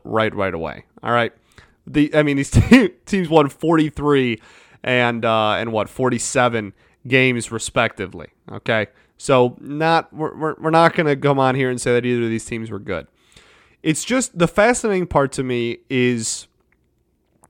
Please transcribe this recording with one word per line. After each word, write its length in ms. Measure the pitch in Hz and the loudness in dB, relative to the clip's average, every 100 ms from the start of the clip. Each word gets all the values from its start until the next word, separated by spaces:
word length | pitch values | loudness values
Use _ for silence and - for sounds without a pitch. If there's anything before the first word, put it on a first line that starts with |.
| - | -4
right, 280 | 110 110 | -2 -2
right 200 | 95 95 | -2 -4
away. 320 | 87 78 - - _ | -4 -8 -12 -20 _
All 80 | 113 | -2
right. 220 | 120 117 - _ - _ _ - | -2 -2 -6 _ -20 _ _ -4
The, 300 | 143 151 151 | 0 2 2
I 80 | |
mean, 140 | 147 139 | 2 0
these 140 | 139 | 2
<laughs> 180 | - - | 2 8
te-, 240 | 254 208 - - | 6 6 -2 -4
teams 220 | 196 165 | -4 4
won 220 | 160 139 | 4 4
forty-three 880 | - 160 165 156 - 147 139 123 110 - - _ _ | 0 0 2 2 -2 0 2 2 -4 -10 -20 _ _
and, 420 | - 123 120 117 117 | -2 2 2 0 0
uh, 300 | 113 107 92 | 2 2 0
and 180 | 113 | -2
what, 160 | 110 98 | -4 -4
forty-seven 840 | - 127 120 - 131 123 117 101 - _ _ 123 | -2 -2 -2 -2 0 0 0 -6 -14 _ _ 0
games 420 | 131 131 120 - | 2 2 0 -6
respectively. 800 | 113 - 127 113 - 95 90 73 _ - | -8 -4 -2 -2 -4 -10 -10 -18 _ -18
Okay, 360 | 104 - 113 104 _ _ _ | -12 -4 -2 -4 _ _ _
so 380 | - 131 123 - | 0 2 2 -2
not, 520 | 127 147 160 165 - | -12 -4 0 0 -2
we're, 220 | - 156 - | -8 -8 -6
we're, 200 | 156 - | -8 -4
we're 100 | 160 | 0
not 240 | 160 165 | 2 4
gonna 220 | - 151 139 | 2 -2 0
come 240 | 143 139 | 0 2
on 160 | 131 131 | 0 0
here 140 | 127 | -2
and 100 | 123 | -2
say 140 | 127 | 0
that 120 | 120 123 | 0 0
either 180 | 120 | -2
of 60 | 117 | -2
these 160 | 113 - | -4 -6
teams 240 | 113 110 | -10 -10
were 80 | 98 | -12
good. 300 | - 85 - _ _ - _ _ _ _ | -8 -10 -10 _ _ -20 _ _ _ _
It's 220 | 160 156 | -4 -4
just, 340 | - 262 247 170 | -2 -2 -2 -2
the 120 | 170 | 0
fascinating 580 | - 220 247 220 185 170 | 2 2 2 -2 -2 0
part 240 | 147 135 | 0 0
to 120 | - | -2
me 340 | 127 120 117 - _ | -4 -2 -4 -8 _
is 580 | 131 123 117 113 - - _ _ _ _ _ _ _ _ _ _ | 0 2 0 -6 -10 -14 _ _ _ _ _ _ _ _ _ _